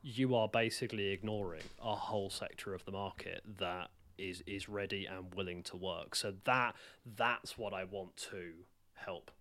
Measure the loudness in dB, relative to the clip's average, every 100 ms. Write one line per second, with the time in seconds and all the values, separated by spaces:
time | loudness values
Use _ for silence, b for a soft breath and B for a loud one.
0 | -4 4 6 8 8 8 6 4 0 2
1 | 2 2 0 0 0 -4 -8 -4 -2 0
2 | 2 0 0 -2 -6 -6 -6 -6 -4 -2
3 | -2 -4 -6 -6 -8 -4 -2 -2 -4 -10
4 | -20 -6 -6 -6 -6 -6 -2 -2 0 -2
5 | -2 -6 -4 -2 -2 -2 -6 -4 -2 -2
6 | -2 0 0 0 4 6 6 0 B B
7 | -16 2 2 2 -4 -4 -4 -2 -4 -4
8 | -6 -10 -8 -6 -8 -10 -18 _ _ -12
9 | -6 -6 -8 -20